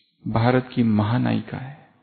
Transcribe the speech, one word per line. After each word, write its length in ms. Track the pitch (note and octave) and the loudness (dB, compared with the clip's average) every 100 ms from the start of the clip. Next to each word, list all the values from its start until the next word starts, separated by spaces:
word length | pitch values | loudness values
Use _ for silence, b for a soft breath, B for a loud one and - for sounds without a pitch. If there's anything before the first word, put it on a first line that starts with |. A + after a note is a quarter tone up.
| - _ - | -20 _ -4
भारत 420 | A2 A#2 B2+ B2 | 0 2 2 0
की 100 | - | 0
महानायिका 760 | A#2 G#2 G#2+ B2 A#2+ A2 G#2+ - | 2 2 2 0 0 -2 -4 -10
है। 320 | C3 D3 - _ | -12 -16 -20 _